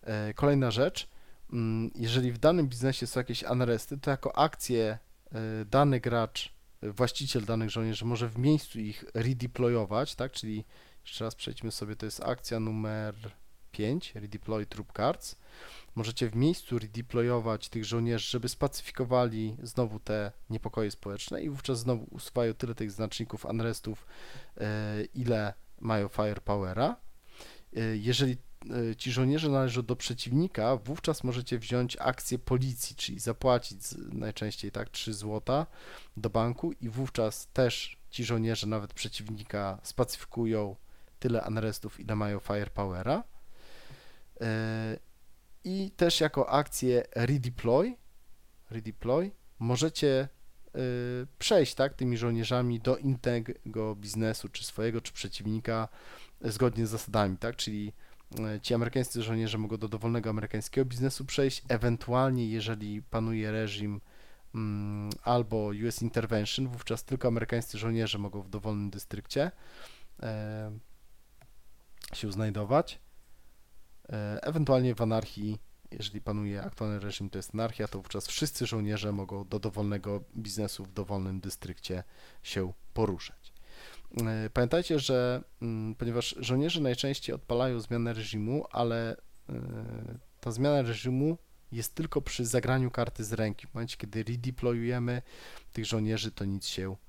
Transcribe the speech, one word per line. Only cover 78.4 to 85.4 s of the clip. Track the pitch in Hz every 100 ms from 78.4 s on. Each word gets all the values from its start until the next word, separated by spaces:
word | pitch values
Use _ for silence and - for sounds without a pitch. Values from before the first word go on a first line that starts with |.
| 151 - 123
żołnierze | 113 104 107 104
mogą | 101 95 98 98
do | 110
dowolnego | 104 101 104 101 104 101 - -
biznesu | 107 98 101 -
w | 95
dowolnym | 98 95 101 95 95
dystrykcie | 98 - - 90 - 92 - - - -
się | - - 92 - -
poruszać. | - 110 87 - - - - - - - - - - 113
E, | 110 110
pamiętajcie, | - 123 165 175 156
że, | 131 131 123 127